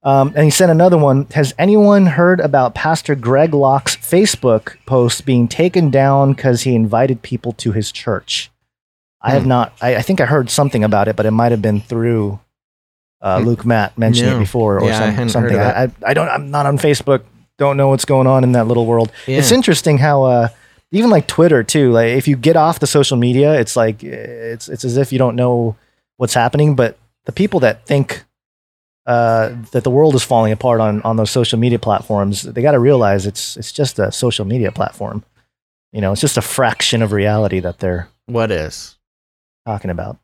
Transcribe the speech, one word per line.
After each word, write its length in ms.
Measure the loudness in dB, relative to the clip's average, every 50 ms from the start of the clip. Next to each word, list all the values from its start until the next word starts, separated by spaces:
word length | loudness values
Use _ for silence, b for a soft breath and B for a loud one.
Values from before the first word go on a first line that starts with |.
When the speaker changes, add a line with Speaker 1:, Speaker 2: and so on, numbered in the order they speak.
Speaker 1:
Um, 320 | _ 2 2 4 2 2 2
and 80 | 2 2
he 60 | 2
sent 180 | 4 4 4 4
another 260 | 4 4 4 4 4 4
one. 260 | 4 4 2 2 0 -2 -2
"Has 200 | -2 -2 -2 0 -2
anyone 460 | 0 2 4 4 6 6 6 4 4
heard 340 | 2 4 2 2 4 4 2
about 340 | 2 2 2 2 2 0 -2
Pastor 380 | -4 -4 -2 -2 -2 -2 -4 -4
Greg 380 | -2 0 0 2 2 2 2 2
Locke's 400 | 2 2 2 2 0 -2 -4 -6
Facebook 800 | -6 -4 0 2 2 2 2 -2 -2 -2 0 0 0 -2 -6 -20 _ _
post 400 | -2 0 2 2 0 -2 -4 -4
being 220 | 0 0 2 0
taken 420 | 0 0 -2 -2 0 2 0 0 2
down 420 | 2 2 2 4 2 2 2 2 0
'cause 260 | 0 0 0 0 0
he 140 | 0 0 0
invited 460 | 0 0 0 0 0 0 0 -2 -6 -6
people 280 | -10 -10 -8 -8 -10 -10
to 180 | -6 -6 -4
his 200 | -4 -4 -6 -6
church?" 580 | -10 -10 -6 -6 -6 -6 _ -8 -10 -10 -10 -12 _ _ _ _ _ _ _ _ _ _ _ _ _ _
I 100 | -2 0
have 120 | 0 2 2
Speaker 2:
Hmm. 60 | 2
Speaker 1:
not. 240 | 2 2 0 -2 _ _
I, 140 | -2 -2 -2
I 40 | -2 0
think 180 | -2 0 0
I 40 | 0
heard 240 | 0 2 0 0 0
something 320 | -2 -2 -2 0 0 0 0
about 240 | 2 2 2 0
it, 80 | 0 -2
but 100 | -2 0
it 40 | 0
might 200 | 2 2 2 2
have 100 | 0 0 0
been 180 | -2 -2 -2
through, 560 | -4 _ -6 -4 -2 0 0 -2 -2 -4 -6 -10 _ _ _ _ _ _ _ _ _ _ _ _ _ _ _ _
uh, 200 | -4 -2 0 0
Speaker 2:
Hmm. 80 | 2
Speaker 1:
Luke 180 | 0 -2 -2 0
Matt 320 | 0 0 0 0 -2 _
mentioned 320 | -2 0 0 2 2 2 0
Speaker 2:
No. 60 | 0
Speaker 1:
it 40 | 0
before 380 | -2 -2 -2 -2 0 0 0 0
or 80 | 0
Speaker 2:
Yeah, 20 | 0
I 100 | 0 0
Speaker 1:
some, 100 | 0 -2
Speaker 2:
hadn't 80 | -2
heard 140 | -2 -4 -2
Speaker 1:
something. 240 | -2 -2 0 0 0
Speaker 2:
of 60 | 0
it. 140 | 0 0 0
Speaker 1:
I, 80 | -2 -4 -4 -4 -6 -4
I, 60 | -2
I 20 | -2
don't. 160 | -2 -2 -2
I'm 220 | -4 -6 -6 -4
not 160 | -4 -2 -2
on 100 | 0 -2
Facebook. 440 | 0 0 0 0 0 0 -2 -2 -2 -2 _ _ _ _ _ _
Don't 180 | _ -2 0 0
know 120 | 2 2
what's 180 | 2 0 0 0
going 220 | 0 2 2 4
on 160 | 4 2 2 2
in 80 | 2
that 160 | 2 2 2
little 180 | 0 0 0 0
world. 260 | 2 2 0 0 -2 B B B
Speaker 2:
Yeah. 140 | -4 -2 0
Speaker 1:
It's 120 | 2 2
interesting 460 | 2 2 2 2 0 0 2 0 2
how, 280 | 2 2 2 2 2 2
uh, 220 | 2 2 2 0 -2 b b b b b b b _
even, 180 | -2 0 2 4
like, 160 | 2 2 0
Twitter 380 | -2 0 2 4 4 4 2 2
too. 280 | 0 0 2 2 4
Like, 180 | 4 4 2 2
if 180 | 0 0 0
you 80 | 0 -2
get 180 | 0 2 2 4
off 220 | 4 2 2 0 -2
the 60 | -4
social 320 | 0 2 2 2 2 0
media, 420 | 0 0 0 2 2 2 2 2 0
it's 160 | -2 -2 0
like, 280 | 0 0 0 -2 -6 -12
it's, 680 | -14 -14 -14 -14 -16 -16 -14 -12 -12 -12 -14 -12 -14
it's 160 | -12 -8 -6
as 120 | -4 -2
if 140 | -2 -2 -2
you 60 | 0
don't 180 | 0 0 0 0
know 400 | 0 0 0 0 0 -2 -2 -4 _ _ _ _ _ _ _ _
what's 180 | _ -4 -2 0
happening. 400 | 0 0 0 0 2 0 2 2
But 200 | 2 0 -2 -2 _ _ _ _ _ _
the 60 | -14
people 280 | -4 -4 -2 -2 0 2
that 220 | 0 0 0 -2 _
think, 360 | -2 -2 -2 -2 -2 -6 -14 -14 _ _ _ _ _ _ _ _ _ _ _ _ _ _ _ _
uh, 420 | -2 0 0 2 2 2 0 0 -2 -6 -12 -16 -6
that 120 | -6 -4 -2
the 80 | 0
world 240 | 2 4 4 4 2
is 80 | 0 0
falling 280 | 0 0 2 2 2
apart 300 | 0 0 0 0 0 2
on, 200 | 0 0 -2 -2 -4
on 120 | -4 -2
those 120 | -2 -2 -2
social 300 | 0 -2 -2 0 0 0
media 180 | 0 0 0 -2
platforms, 640 | 0 -2 -2 -2 -2 -4 -2 -2 -2 -2 -4 -6 -8
they 180 | -10 -6 -2
gotta 180 | 0 2 2 4
realize 460 | 4 4 4 4 2 2 0 0 -2
it's, 300 | -6 -8 -8 -12 -12 -12
it's 140 | -14 -14 -12
just 280 | -6 -4 -4 -4 -2 -4
a 120 | -4 -4
social 340 | -4 -4 -4 -4 -2 -4 -6
media 260 | -4 -4 -2 -4 -4
platform. 520 | -2 -4 -6 -6 -6 -10 -12 -10 -10 -12 -14 _ _ _ _ _ _ _ _ _ _ _ _ _ -8
You 80 | -4
know, 100 | -2 -2
it's 100 | -2 -2
just 160 | -4 -4 -4
a 40 | -4
fraction 600 | -6 -4 -2 0 0 0 0 -2 -4 -2 -2 -2
of 100 | -2 -2
reality 480 | -2 -2 0 0 0 0 -2 -2 -2 -4
that 200 | -6 -6 -10 _
they're 300 | -6 -6 -6 -6 -8 _ _ _ _
Speaker 2:
What 260 | -8 -6 -4 -4 -2
is? 440 | -4 -6 -6 -8 -12 -16 -18 -20 _ _ _ _ _ _ _ _ _ _ _ _ _ _ _
Speaker 1:
talking 240 | -8 -8 -8 -6 -8
about. 260 | -8 -8 -8 -12 -14 _